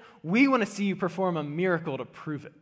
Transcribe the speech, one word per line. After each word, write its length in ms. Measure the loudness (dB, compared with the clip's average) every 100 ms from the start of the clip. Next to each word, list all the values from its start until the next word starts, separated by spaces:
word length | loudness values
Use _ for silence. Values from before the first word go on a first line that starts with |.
| -18 -12
we 240 | 0 4 6
want 140 | 4
to 40 | 0
see 180 | -2
you 120 | -2 0
perform 400 | -2 0 0 0
a 80 |
miracle 520 | -4 0 0 0 -2 -6
to 60 |
prove 400 | -8 -10 -8 -8
it." 100 | -10 -20